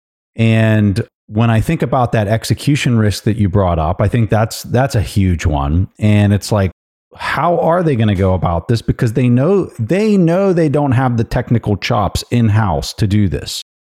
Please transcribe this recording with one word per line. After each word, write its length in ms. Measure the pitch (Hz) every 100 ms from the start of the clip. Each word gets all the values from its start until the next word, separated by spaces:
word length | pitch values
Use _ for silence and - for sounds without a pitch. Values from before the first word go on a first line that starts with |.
| _ _ _
And 680 | - 113 113 110 107 104 95 - _ -
when 220 | 107 117
I 100 | 110
think 220 | 107 165
about 280 | 139 135 120
that 140 | 117 101
execution 720 | 113 - 117 - 147 139 117
risk 240 | 104 -
that 120 | - 104
you 120 | 101
brought 300 | 101 92 82
up, 220 | 78 90
I 60 | 104
think 200 | 120 113
that's, 340 | 107 113 -
that's 300 | - 120 135 113
a 40 |
huge 440 | 76 - 95 85 82
one. 420 | 71 69 82 98 -
And 340 | 107 104 101
it's 180 | 101 -
like, 220 | 104 95 - _ _ _
how 440 | - - - 165 170
are 220 | 170 175
they 120 | 165 120
gonna 180 | 110 92
go 180 | 95
about 340 | 92 87 85 -
this? 140 | 117
Because 300 | - - 123
they 160 | 113 127
know, 380 | 120 147 196 - -
they 380 | 107 180 220 202
know 360 | 165 175 196
they 160 | 170 156
don't 240 | 147 143
have 240 | 120 131 117
the 80 |
technical 520 | 110 131 - 117 - 101
chops 480 | - 117 95 - -
in-house 640 | 120 113 104 104 76 -
to 120 | - 107
do 220 | 104 98
this. 340 | 73 - - - _ _